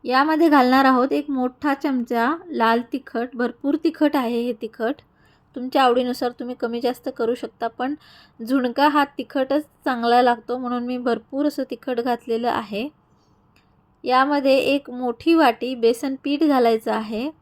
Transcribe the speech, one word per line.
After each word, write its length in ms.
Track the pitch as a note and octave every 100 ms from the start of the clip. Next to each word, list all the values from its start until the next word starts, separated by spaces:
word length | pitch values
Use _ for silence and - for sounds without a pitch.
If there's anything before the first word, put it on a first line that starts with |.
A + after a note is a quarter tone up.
यामध्ये 440 | A#3+ B3+ D4 D#4 E4+
घालणार 360 | C#4+ B3 C4
आहोत 280 | C4+ B3+ C4+
एक 160 | D4 D4
मोठा 420 | C4+ B3+ B3+ D4
चमचा 600 | C4+ D4+ C4 A#3+ A#3 A#3 E4 F4+
लाल 320 | B3 A3+ A#3 A#3+
तिखट. 360 | C4 - A#3 B3
भरपूर 420 | A#3+ B3 A#3+ C#4 D4+
तिखट 320 | E4 D#4 D4+ D4
आहे 240 | A#3 A#3+
हे 120 | A#3+ A3+
तिखट, 320 | A3 - A3+ D4 _ _ _ _ _ C#4
तुमच्या 260 | B3+ C#4
आवडीनुसार 500 | C4 A#3+ B3 - B3 A#3+
तुम्ही 160 | A#3+
कमी 260 | B3 A#3 A#3
जास्त 280 | A#3+ B3 C#4+ C4
करू 180 | A3+
शकता, 340 | B3 A3+ _ A3+
पण 260 | - B3+ D4+ _ - _ _
झुणका 480 | A3+ C4+ B3 A#3+ C#4+
हा 160 | D4 C#4 -
तिखटच 460 | A#3+ C#4+ C4 C#4+ D4+ _
चांगला 360 | D4+ B3 A#3 A#3+
लागतो 360 | B3 A#3 A3+ B3
म्हणून 280 | B3 B3 A#3+
मी 120 | B3+
भरपूर 480 | B3 A3+ _ C4+ D4+
असं 160 | D4 C4
तिखट 300 | A#3 - A#3+
घातलेलं 500 | B3 A#3+ - A3+ A#3+
आहे. 380 | A#3 G#3 G3+ C#4 _ _ _ _ _ _ _ _ _ _ _
यामध्ये 520 | - B3+ C4+ C#4+ C4+ C4+ -
एक 240 | C#4 C4
मोठी 440 | B3 B3+ A#3 D#4+
वाटी 400 | E4 C#4 A3+ A#3+
बेसन 400 | B3+ A3+ B3+ C#4 C4+
पीठ 200 | C#4 C#4+
घालायचं 480 | D#4 C4+ A#3 A3+ A3
आहे. 380 | A3 G#3+ A3 C#4 -